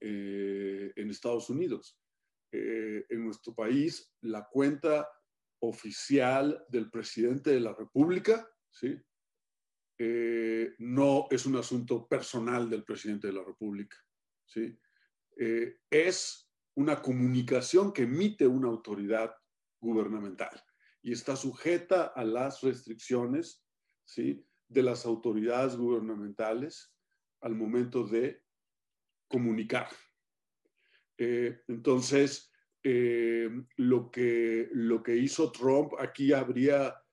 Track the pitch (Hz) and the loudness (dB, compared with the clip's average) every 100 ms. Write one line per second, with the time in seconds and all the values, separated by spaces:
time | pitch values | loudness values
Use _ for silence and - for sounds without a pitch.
0 | 107 101 98 101 98 98 98 98 98 - | -10 -8 -6 -6 -4 -4 -6 -6 -8 -8
1 | 107 104 120 120 - 135 175 107 - _ | -8 -6 -4 -4 -4 -4 -4 -6 -10 _
2 | _ _ _ _ _ 113 110 113 110 107 | _ _ _ _ _ -8 -6 -4 -6 -8
3 | - 117 113 104 - 117 110 139 156 - | -6 -6 -6 -8 -12 -6 0 2 0 -4
4 | - _ 113 107 - 135 143 143 160 151 | -14 _ -8 -8 -4 0 2 2 0 0
5 | 147 - _ _ _ - 113 113 107 - | -2 -12 _ _ _ -6 -4 -4 -10 -10
6 | - 139 123 135 147 156 - 120 110 117 | 2 4 4 2 0 -2 -4 -4 -4 -6
7 | 107 117 120 135 147 131 110 101 107 135 | -6 -2 0 0 2 2 2 -6 -2 2
8 | 160 185 214 226 - _ _ - 139 - | 4 4 2 2 0 _ _ -8 -6 -6
9 | _ _ _ _ _ _ _ _ _ - | _ _ _ _ _ _ _ _ _ -6
10 | 117 117 117 117 113 113 113 - 120 131 | -4 -2 0 0 0 -2 -2 -6 -2 4
11 | 139 139 - 127 135 127 117 123 120 117 | 4 4 2 0 0 -2 -2 -4 -2 -2
12 | - 131 - 123 117 123 117 107 104 101 | -2 -4 -2 -6 -2 -2 -2 -4 -6 -8
13 | 107 104 104 95 92 - 107 101 104 - | -6 -4 -4 -6 -8 -10 -8 -8 -10 -16
14 | _ _ _ _ _ 113 117 - _ _ | _ _ _ _ _ -6 -6 -8 _ _
15 | _ _ _ - 113 117 120 - - 151 | _ _ _ -6 -2 -2 -4 -8 0 4
16 | 175 180 - - _ _ _ 139 151 143 | 4 0 -4 -12 _ _ _ -2 0 0
17 | 131 127 123 127 123 127 - 180 202 165 | 0 2 2 2 2 0 4 4 4 2
18 | 120 147 208 - 131 131 123 113 107 101 | 0 2 0 4 4 4 0 -2 -6 -6
19 | 101 110 113 - _ _ _ _ 117 110 | -2 -2 -2 -8 _ _ _ _ -2 0
20 | 104 107 101 90 90 - - _ _ _ | 0 -2 -6 -8 -10 -12 -20 _ _ _
21 | 117 117 - 135 135 - 160 175 175 185 | -8 -6 -4 -4 -4 -4 0 0 2 2
22 | - 127 110 120 139 - 135 123 110 113 | 2 -2 -2 -2 -2 -2 -2 -2 -6 -12
23 | - 123 120 147 170 - _ _ _ _ | -2 -2 0 -2 -4 -12 _ _ _ _
24 | _ - 135 143 - _ _ 127 127 117 | _ -6 -4 -4 -10 _ _ 2 2 2
25 | 117 110 120 107 113 120 131 120 120 117 | -2 -2 -2 0 0 0 0 0 0 0
26 | 110 107 104 101 110 117 151 - - _ | -2 -6 -8 -6 -4 -4 -6 -12 -20 _
27 | _ _ _ _ 120 113 107 123 123 127 | _ _ _ _ -8 -4 -2 -2 -2 -2
28 | 104 113 135 - _ _ _ _ _ _ | -2 0 -2 -4 _ _ _ _ _ _
29 | _ _ - 127 120 110 107 127 - - | _ _ -4 0 0 0 -2 -4 -4 -12
30 | _ _ _ _ _ _ _ _ _ _ | _ _ _ _ _ _ _ _ _ _
31 | _ - 120 120 120 120 - 117 139 127 | _ -6 -2 0 -2 -6 -10 -2 2 2
32 | 123 139 143 - - _ _ _ 135 123 | 4 4 4 2 -14 _ _ _ 0 2
33 | 120 117 117 117 113 120 123 - 123 123 | 4 2 2 0 -2 -6 -8 0 4 4
34 | 123 123 120 117 113 113 117 123 113 113 | 2 0 2 2 2 0 -2 0 2 2
35 | 117 117 135 - 156 - 131 139 143 - | 2 2 2 2 0 2 4 4 2 -2
36 | 131 - 139 135 123 123 139 143 135 - | -6 0 4 4 2 2 4 4 2 -4
37 | _ | _